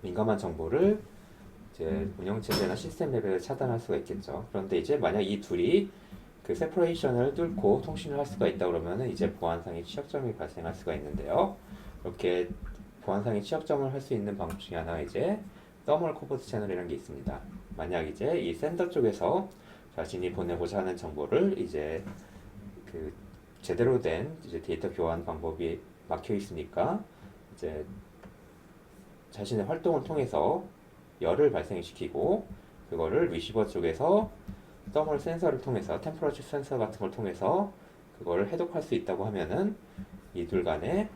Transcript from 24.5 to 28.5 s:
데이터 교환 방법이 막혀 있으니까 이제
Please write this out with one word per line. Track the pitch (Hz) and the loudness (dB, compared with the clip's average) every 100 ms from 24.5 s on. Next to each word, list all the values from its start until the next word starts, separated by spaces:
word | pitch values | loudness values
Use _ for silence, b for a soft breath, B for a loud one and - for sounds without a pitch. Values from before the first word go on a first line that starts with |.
| 104 | -10
데이터 | - 82 92 | -4 -2 -2
교환 | - 82 85 | 0 0 0
방법이 | 85 80 82 80 69 69 - - - | -4 -6 -6 -4 -4 -4 -10 -20 -6
막혀 | 82 - | -6 -2
있으니까 | 104 98 82 73 87 117 202 - B B B - | -4 -2 -8 -6 0 0 0 -4 B B B -20
이제 | - 80 78 76 101 - - - - - | -8 -6 -6 -8 -12 -16 -20 -20 -20 -20